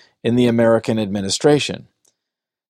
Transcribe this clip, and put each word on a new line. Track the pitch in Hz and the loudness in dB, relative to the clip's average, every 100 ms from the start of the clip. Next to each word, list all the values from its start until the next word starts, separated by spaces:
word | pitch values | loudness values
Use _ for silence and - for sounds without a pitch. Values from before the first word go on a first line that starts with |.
| _ _ | _ _
in | 120 | -2
the | 123 120 | 2 2
American | 117 113 113 127 110 | 2 2 2 0 -4
administration. | 98 101 98 - 147 143 - 90 - _ _ _ _ _ _ _ | -4 -6 -6 0 2 2 -2 -10 -14 _ _ _ _ _ _ _